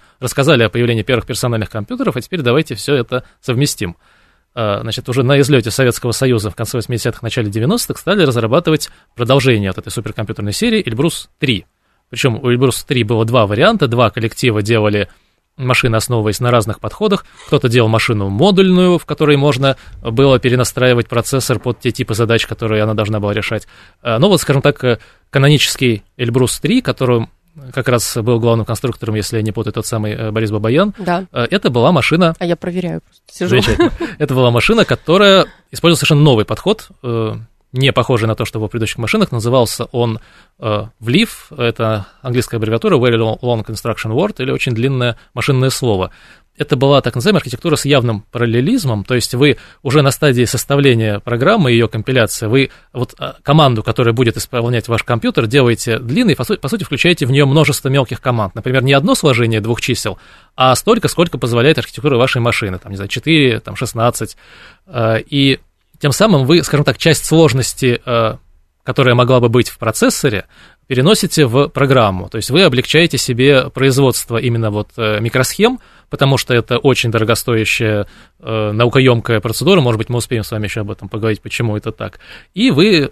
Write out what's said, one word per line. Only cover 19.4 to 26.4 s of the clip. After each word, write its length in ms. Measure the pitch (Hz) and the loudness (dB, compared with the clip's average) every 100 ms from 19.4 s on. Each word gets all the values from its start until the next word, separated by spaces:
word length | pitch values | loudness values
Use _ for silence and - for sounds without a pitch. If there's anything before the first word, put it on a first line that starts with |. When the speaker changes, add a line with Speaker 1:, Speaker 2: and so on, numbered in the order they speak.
| 147 127 139 127 - - | 2 2 0 -2 -10 -12
Speaker 1:
было 360 | 117 117 139 127 | -4 2 4 4
перенастраивать 720 | 123 127 117 - 127 120 113 | 2 0 0 0 2 2 0
процессор 500 | 117 - 135 - 113 | -4 -2 -2 -2 -2
под 220 | 123 - | -4 -4
те 100 | 123 | -4
типы 240 | - 120 | -4 -4
задач, 320 | 110 113 117 - | -2 0 0 -2
которые 360 | 110 113 107 | -6 -2 0
она 100 | 107 | 0
должна 240 | 107 104 107 | 0 -2 -2
была 140 | 101 | -2
решать. 320 | 104 - 107 - - - _ | -4 -4 -8 -10 -20 -20 _
А, 160 | 120 113 | -4 0
ну 80 | 196 | 2
вот, 120 | 175 | 2
скажем 220 | - 139 | 2 2
так, 200 | 143 - | 2 0
э, 140 | 127 113 - _ _ | -2 -2 -6 _ _
канонический 760 | 139 139 151 - - 127 107 - - | 2 4 4 2 0 0 0 -6 -6
Эльбрус 440 | 120 123 | -2 0